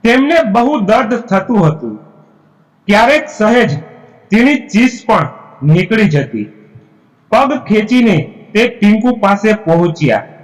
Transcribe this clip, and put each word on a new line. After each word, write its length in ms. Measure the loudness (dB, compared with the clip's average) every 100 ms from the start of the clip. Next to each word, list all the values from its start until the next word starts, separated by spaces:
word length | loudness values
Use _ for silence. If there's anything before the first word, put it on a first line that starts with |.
તેમને 400 | 0 0 2 0 0
બહુ 280 | 0 0 -2
દર્દ 360 | 0 0 0 -6
થતું 520 | -2 -4 -2 0 0
હતું. 320 | -2 -10 -12 -18 -20 _ _ _ _ _ _ -2
ક્યારેક 420 | 2 2 2 -2
સહેજ 500 | -2 0 2 0 -2 -10 -20 -20 -20 _
ઝીણી 220 | 2 2 0
ચીસ 480 | -2 0 0 -2 -2
પણ 220 | -2 -2 -8 -20 -6
નીકળી 460 | 0 2 2 0 2
જતી. 600 | 0 -4 -8 -10 -14 -20 -20 _ _ _ _ _
પગ 360 | 0 0 -4 0
ખેંચીને 500 | -2 2 2 2 0 -2 -12 -6
તે 140 | -2 -2
પિંકુ 480 | 0 2 2 0 0
પાસે 380 | 0 0 0
પહોંચ્યા. 680 | -2 0 0 0 0 -2 -2 -4 -20